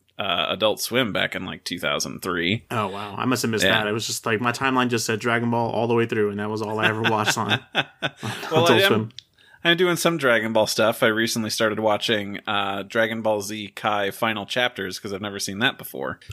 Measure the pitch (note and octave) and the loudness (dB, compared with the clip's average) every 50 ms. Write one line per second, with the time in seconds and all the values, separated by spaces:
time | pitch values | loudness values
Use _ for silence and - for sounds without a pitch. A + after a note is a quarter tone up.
0 | _ _ _ - G#2+ F#2+ F2 F2 D#2+ - F#2 F#2 A2 G#2+ G2+ - - - A2 B2+ | _ _ _ -8 -4 -2 0 0 0 -2 0 0 2 0 0 0 -4 -2 0 0
1 | C3 G#2 F#2+ F#2+ G2 F#2+ - F#2 F#2 F2+ D#2+ - - - F2+ F2 E2 D2 C#2+ D2+ | 0 0 0 -2 -2 -2 -4 -6 -8 -8 -10 -10 -8 -8 -6 -4 -2 -2 0 0
2 | D2 C#2 - - - F#2+ F2 F2 E2+ F2 G#2 A2+ - - A#2+ A2+ G#2 F#2+ F#2+ G2+ | -2 -4 -6 -6 -6 -4 -2 0 0 0 0 -2 -4 -4 -4 -4 -2 -4 -4 -8
3 | G#2 G#2 G2 G2+ A#2 B2 B2+ A#2+ - A#2+ A2 G#2 F#2 F#2+ F#2+ A2 G#2+ G#2 G#2 A2+ | -10 -8 -6 -4 -2 0 0 0 0 0 0 2 2 2 2 2 0 0 -2 -2
4 | G#2+ - A#2 - - A#2 A2 G#2 A#2+ A#2+ A#2+ - C#3 C3+ C3 B2+ B2 A#2+ A#2 A2+ | -4 -4 -6 -4 -2 -2 0 0 0 -2 -2 0 0 0 2 2 2 2 0 0
5 | A2+ - A2+ G#2 A#2 A#2+ A#2 A#2 A#2 A#2+ A#2 A#2 A#2 A2+ A2 G#2+ A#2 A#2 A#2+ A#2 | 0 -2 -2 -2 0 0 0 2 2 0 0 0 0 0 0 0 2 2 4 2
6 | A#2 A2+ A#2+ A2 G#2 G#2 G2+ G#2 G#2 G#2+ A2 A2 A2 G#2 A2 G#2+ A2 A2+ G#2+ A2 | 2 2 2 0 0 0 0 -2 -4 -4 -4 -4 -4 -2 -2 0 0 0 0 0
7 | A2+ A2+ A2 G#2 G#2+ G#2 - A#2 A2 G#2+ B2 B2 - - - - - - - _ | 0 2 2 2 2 0 0 0 0 0 -2 -2 -4 -4 -4 -4 -4 -4 -6 _
8 | - C#3 - - - A2 - - - - D#3+ D#3+ E3 E3+ C3 F#3 G3 F#3+ A#2 G#2+ | -8 -8 -8 -8 -8 -8 -8 -8 -6 0 2 4 6 6 6 6 6 4 4 2
9 | A2 A2 - - - _ _ _ _ - - - - E3+ F3 E3+ F#3 F3+ E3+ D#3+ | 0 -2 -8 -14 -20 _ _ _ _ -20 -16 -2 0 2 2 4 4 2 2 2
10 | - E3+ E3+ D#3 C3+ B2+ A#2 A2 A2 A2+ A2+ A2 G#2+ G2 - - A2 A2 A2+ - | 2 2 2 2 4 4 4 4 2 2 4 4 4 4 2 2 2 2 4 4
11 | B2+ A2+ G#2+ A2 A2+ A2+ - A#2+ A2 G#2+ - - A2+ G#2+ G#2+ G#2+ A2 G#2+ G#2 G#2 | 2 4 4 4 2 0 0 -2 -2 -2 0 0 0 0 2 2 2 2 2 2
12 | - - A2+ G#2 G2+ G2 G2+ - - G2+ G#2 G2+ G2+ G2 G2 G2 F#2+ G2 - A2+ | 2 0 0 0 0 -4 -8 -8 -6 -2 -2 0 0 -2 -4 -6 -6 -2 0 2
13 | A2+ A2 A2+ A2+ A2 A2 G#2+ G#2 G2 G2+ G#2+ G#2+ G#2 G2 - - - A2 G#2+ G#2 | 2 2 0 -2 0 0 0 0 -2 -4 -8 -8 -10 -10 -10 -4 -2 0 0 2
14 | G2+ G2 F#2+ - A#2+ A2+ A2 G#2+ G2 - - B2+ B2 B2 - - F#2+ F#2 F#2 - | 0 -2 -2 -2 -2 -2 -2 -2 -6 -4 -2 0 0 0 -2 -4 -6 -6 -6 -8
15 | - G2+ G2+ F#2 G#2 G#2 G2 G2 - - G2 G2 A#2+ C3+ - - - - - C2 | -8 -8 -6 -6 -6 -6 -6 -6 -6 -6 -2 -2 -2 -2 -2 -4 -10 -12 -8 -6
16 | C2+ C2+ - - - - | -6 -6 -8 -8 -12 -12